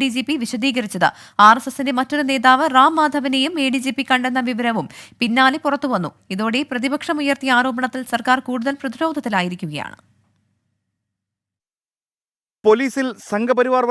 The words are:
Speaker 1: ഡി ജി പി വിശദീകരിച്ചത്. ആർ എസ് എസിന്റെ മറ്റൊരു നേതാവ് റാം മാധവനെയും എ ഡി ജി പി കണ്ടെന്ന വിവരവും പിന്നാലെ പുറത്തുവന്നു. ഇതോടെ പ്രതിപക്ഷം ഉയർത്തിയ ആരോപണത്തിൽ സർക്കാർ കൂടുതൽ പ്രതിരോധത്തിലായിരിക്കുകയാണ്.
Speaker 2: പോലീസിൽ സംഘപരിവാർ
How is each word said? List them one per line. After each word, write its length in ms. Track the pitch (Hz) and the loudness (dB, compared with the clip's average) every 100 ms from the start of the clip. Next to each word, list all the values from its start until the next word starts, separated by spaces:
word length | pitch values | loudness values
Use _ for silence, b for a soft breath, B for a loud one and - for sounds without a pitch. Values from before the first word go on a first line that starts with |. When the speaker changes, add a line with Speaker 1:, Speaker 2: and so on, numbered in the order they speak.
Speaker 1:
ഡി 60 | 269 233 | -2 -2
ജി 80 | 254 | -4
പി 80 | 302 | -4
വിശദീകരിച്ചത്. 680 | 233 240 269 254 214 185 165 B B - 208 | -4 -4 -2 -2 -4 0 0 B B 6 6
ആർ 80 | 240 | 6
എസ് 100 | 269 | 2
എസിന്റെ 220 | 254 269 254 | -6 -2 -2
മറ്റൊരു 240 | 254 294 269 | -2 -2 0
നേതാവ് 340 | 269 254 262 311 262 | 2 4 4 4 4
റാം 160 | 277 320 | 4 4
മാധവനെയും 540 | 302 294 262 269 269 330 269 | 0 0 0 0 0 0 0
എ 20 | 254 | 0
ഡി 60 | 254 | -2
ജി 80 | 269 | -4
പി 60 | 269 | 0
കണ്ടെന്ന 320 | 254 254 254 247 | 0 0 -2 -2
വിവരവും 380 | 233 240 220 143 B B - | -2 -2 -2 -6 B B -6
പിന്നാലെ 380 | 240 233 262 294 302 | -2 4 4 2 -2
പുറത്തുവന്നു. 440 | 285 277 220 165 - - 190 | -2 -2 -2 -4 -8 -8 -4
ഇതോടെ 260 | 220 240 294 | -2 -2 -4
പ്രതിപക്ഷം 460 | 247 240 294 - 302 | -4 -2 -4 -4 -2
ഉയർത്തിയ 320 | 285 277 262 247 | -2 -2 0 0
ആരോപണത്തിൽ 440 | 262 247 254 262 254 | 0 -2 -4 -6 -6
സർക്കാർ 260 | 240 247 262 262 | -4 0 0 -2
കൂടുതൽ 260 | 247 240 277 | -4 -4 -6
പ്രതിരോധത്തിലായിരിക്കുകയാണ്. 1120 | 269 - 320 302 240 196 180 180 156 147 - - _ _ _ _ _ _ _ _ _ _ _ _ _ _ _ _ _ _ _ _ _ _ _ _ _ _ 214 | -8 -4 -4 -4 -2 -2 -2 -4 -8 -8 -12 -14 _ _ _ _ _ _ _ _ _ _ _ _ _ _ _ _ _ _ _ _ _ _ _ _ _ _ 2
Speaker 2:
പോലീസിൽ 400 | 220 269 277 262 226 - | 4 2 -2 -4 -6 -6
സംഘപരിവാർ 520 | 208 240 240 247 254 240 | -2 0 0 0 0 0